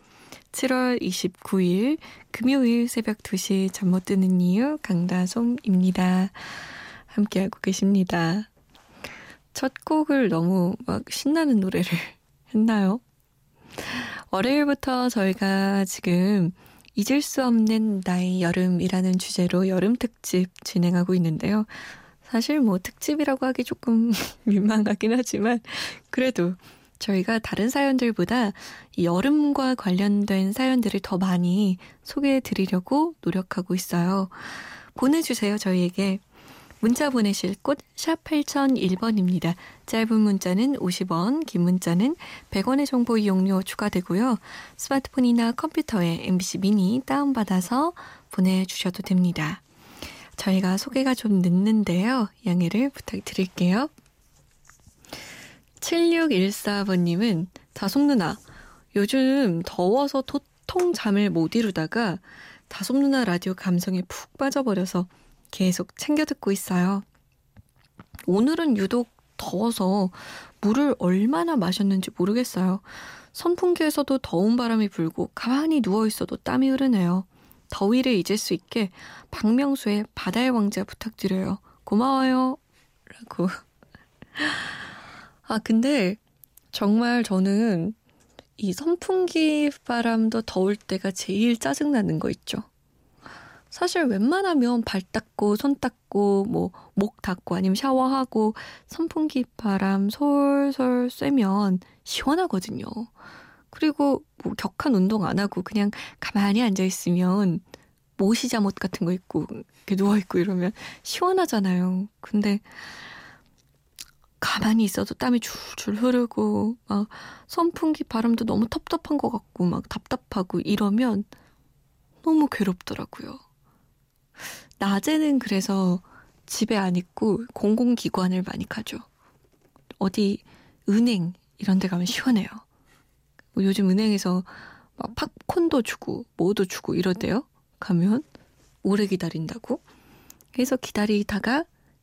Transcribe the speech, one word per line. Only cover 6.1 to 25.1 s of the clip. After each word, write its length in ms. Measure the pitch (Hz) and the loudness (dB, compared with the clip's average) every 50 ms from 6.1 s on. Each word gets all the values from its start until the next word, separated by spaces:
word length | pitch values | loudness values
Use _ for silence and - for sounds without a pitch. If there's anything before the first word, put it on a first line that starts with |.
| 185 185 185 196 - - - - - - - - - - - - - - - | 2 2 0 -2 -4 -10 -18 -16 -16 -16 -16 -16 -18 -18 -18 -18 -20 -20 -20
함께하고 540 | - - 214 208 - - 185 196 - - - | -8 -2 -2 -2 0 0 -2 -2 -2 -6 -6
계십니다. 880 | - 190 190 - 196 196 202 196 180 180 - 170 165 165 175 208 214 _ _ _ _ _ _ - _ _ - - - - - - - - - _ _ _ - | -4 -4 -2 0 2 2 4 4 2 2 0 0 0 0 0 -2 -4 _ _ _ _ _ _ -20 _ _ -20 -20 -20 -18 -18 -18 -20 -20 -20 _ _ _ -8
첫 180 | - 269 262 - - - | -4 -4 -4 -4 -6 -4
곡을 420 | - 311 311 302 - 277 269 247 185 | -2 0 0 2 2 2 2 4 2
너무 480 | - 165 170 175 190 190 175 175 - - 247 | 2 2 2 2 2 2 2 2 0 -4 -6
막 240 | - 202 208 - - | -6 -6 -6 -6 -8
신나는 520 | - - - 277 311 330 320 285 247 208 | -10 -4 0 0 2 2 2 4 4 2
노래를 280 | 190 185 - 170 180 - 170 170 - - - _ | 2 2 0 -2 -2 0 -2 -4 -6 -8 -16 _
<laughs> 320 | _ _ _ _ _ _ - | _ _ _ _ _ _ 0
했나요? 460 | 214 220 226 220 208 196 190 208 247 _ _ _ _ _ _ _ _ _ _ _ _ _ - - - - - - 247 240 - - - - - | 2 2 4 4 4 2 2 0 0 _ _ _ _ _ _ _ _ _ _ _ _ _ -18 -14 -12 -10 -8 -8 -8 -8 -10 -12 -14 -10 -6
월요일부터 760 | - 190 190 254 277 294 294 285 285 - - 269 254 254 247 247 | -2 0 2 2 2 2 2 2 0 -2 0 -2 0 0 0 0
저희가 800 | - 220 190 190 185 - 202 196 196 196 196 196 202 196 190 | 0 2 2 0 0 0 0 2 2 2 2 2 2 0 0
지금 680 | 185 - - - 185 175 175 185 202 208 196 170 175 - _ - - - - _ - - - | -2 -4 -4 -2 0 2 4 4 4 4 4 2 2 0 _ -18 -20 -20 -20 _ -10 -4 -4
잊을 220 | 202 - 269 294 | 0 2 2 0
수 240 | 285 - - 277 262 | 0 0 -2 0 2
없는 560 | 247 233 226 220 214 220 220 220 220 202 190 185 | 4 4 4 4 4 2 2 2 0 0 -2 0
나의 380 | 185 180 180 180 185 185 185 | 0 0 0 0 0 0 0
여름이라는 800 | 180 170 175 185 185 185 180 170 175 180 - 185 185 185 185 185 | 0 0 2 2 2 2 2 2 0 0 0 2 2 2 2 0
주제로 500 | - - - - 180 175 - 180 190 190 | -2 -4 -2 0 0 2 2 2 2 2
여름 260 | 185 185 180 214 247 | 2 2 2 2 2
특집 540 | - - 226 _ _ - - - 185 185 180 _ - - | 0 -2 -6 _ _ -10 -2 0 0 0 0 _ -14 -14
진행하고 500 | - - 180 175 175 180 175 175 180 185 | -4 0 2 2 2 4 2 2 2 2
있는데요. 500 | 180 170 165 156 - - 190 208 214 214 - - - - - - - - - _ _ _ | 2 2 2 0 -2 -2 0 0 0 -2 -2 -8 -18 -18 -18 -20 -20 -20 -20 _ _ _
사실 360 | - - 226 226 - 294 311 | -4 -2 -2 0 0 0 2
뭐 180 | 262 220 185 185 | 2 2 2 0
특집이라고 680 | - - - - - - 302 311 294 277 269 262 269 | -4 -8 -12 -8 -4 -4 -2 0 0 0 0 0 0
하기 180 | 262 254 - 247 | -2 -2 -2 -4
조금 480 | - - - - 240 226 226 226 240 | -6 -6 -6 -2 0 2 2 4 2
<laughs> 320 | 208 - - - - - - | 0 0 -2 -8 -10 -6 0
민망하긴 720 | 214 202 214 208 214 220 214 202 208 208 - - 220 | 2 2 4 4 4 4 2 2 2 0 0 0 0